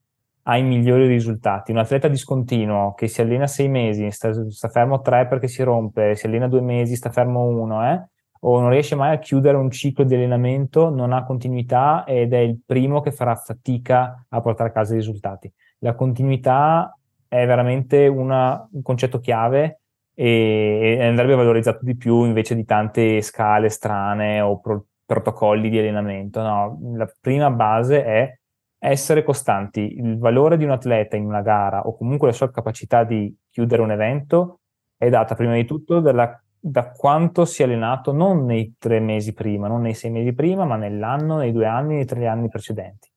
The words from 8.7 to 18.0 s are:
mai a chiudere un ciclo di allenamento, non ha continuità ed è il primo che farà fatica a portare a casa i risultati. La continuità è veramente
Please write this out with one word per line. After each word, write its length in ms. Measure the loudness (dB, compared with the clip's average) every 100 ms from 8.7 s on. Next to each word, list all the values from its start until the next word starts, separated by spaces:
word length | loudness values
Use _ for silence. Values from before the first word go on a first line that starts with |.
| 2 2 0
mai 180 | 0
a 60 | 0
chiudere 380 | 0 2 4 4
un 120 | 0
ciclo 340 | -2 -4 0
di 120 | 2 2
allenamento, 720 | 2 0 0 -2 0 2 2
non 240 | 0 -2
ha 100 | -2
continuità 800 | -2 -6 -4 -6 0 2 2 0 0
ed 280 | 0 2
è 60 | 2
il 200 | 2 -2 -2
primo 360 | 0 0 0
che 100 | -4
farà 240 | -4 -2 -2
fatica 880 | -6 -10 -6 -4 2 2 2 -6 -8
a 140 | -4
portare 280 | -2 -2 -2
a 20 |
casa 220 | -2 -2
i 40 | -2
risultati. 540 | -4 -6 -10 -12 -18 _ _ -8
La 140 | -6
continuità 1040 | -2 -2 0 0 0 2 2 4 2 0 -10 _ _ -4
è 180 | 0 2
veramente 600 | 2 2 -2 2 4